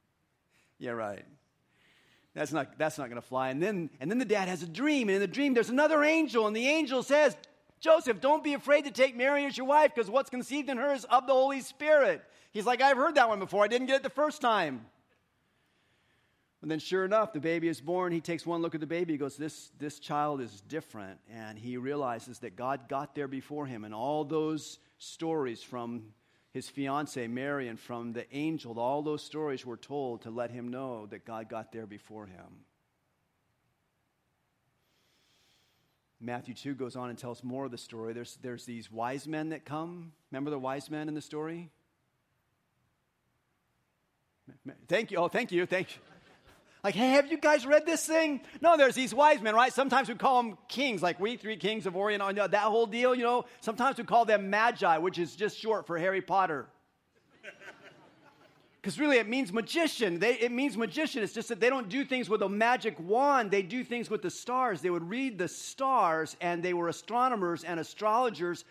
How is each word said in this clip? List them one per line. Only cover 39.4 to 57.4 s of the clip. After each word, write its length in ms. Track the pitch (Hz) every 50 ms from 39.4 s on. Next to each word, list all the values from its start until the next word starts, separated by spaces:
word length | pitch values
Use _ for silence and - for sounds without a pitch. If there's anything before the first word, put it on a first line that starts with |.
| 156 160
that 160 | 160 147 -
come. 460 | - 147 156 160 170 175 175 170 165 156 _ _ _ -
Remember 180 | 135 139 151
the 80 | 151 139
wise 320 | 127 131 135 143 143 -
men 180 | 151 151 151 156
in 60 | 151
the 60 | 151
story? 480 | 143 - - 151 156 160 165 170 175 156 _ _ _ _ _ _ _ _ _ _ _ _ _ _ _ _ _ _ _ _ _ _ _ _ _ _ _ _ _ _ _ _ _ _ _ _ _ _ _ _ _ _ _ _ _ _ _ _ _ _ _ _ _ _ _ -
Ma-, 60 | 135 _ -
ma-, 80 | - 139 - - -
thank 220 | 170 208 233 -
you. 80 | 196 175
Oh, 100 | 170 165
thank 240 | - 214 247 - 175
you. 140 | 175 180
Thank 280 | - 175 185 180 - -
you. 60 | - - - - - _ _ - _ _ - - _ _ _ _ _ -
Like, 120 | 202 190
"Hey, 140 | 185 247 262
have 240 | 262 285 277 277 320
you 60 | 302
guys 280 | - 302 302 294 226
read 180 | 269 294 302 302
this 220 | 330 330 - -
thing?" 360 | - 320 320 320 311 285 247 - - - -
No, 160 | 285 330 339
there's 180 | 311 277 254 208
these 180 | 226 262 226 220
wise 300 | 240 294 302 302 269 -
men, 140 | 330 311
right? 160 | 226 247 262 -
Sometimes 360 | - 269 269 254 262 262 269
we 60 | 254
call 240 | 185 - 269 262 247
'em 180 | 240 226 190 - - -
kings, 340 | - 220 277 277 220 175 160
like 160 | 175 160 160
we 180 | 190 220 247
three 200 | 208 - 214 220
kings 280 | 180 147 196 220 220 170
of 120 | 196 175
Orient, 260 | 185 196 214 208 202 202
on 140 | 196 196
that 180 | 202 202 185 185
whole 320 | 208 208 220 208 233 233
deal, 260 | 214 190 233 247 254 254
you 120 | 247 240
know. 200 | 233 247 247 - - - -
Sometimes 380 | - 226 226 214 247 269 262 -
we 60 | 285
call 200 | - 185 240 233
them 260 | 208 214 208 196 190
magi, 480 | 196 208 220 240 233 170 190 180 165 156
which 200 | 165 185 - 165
is 160 | 175 151 -
just 240 | 170 208 202 - -
short 300 | - 220 220 196 151 -
for 100 | 170 165
Harry 240 | 165 190 190 190 185
Potter. 460 | 185 185 196 190 175 156 135 113 - _ _ _ _ _ _ _ _ _ _ _ _ _ _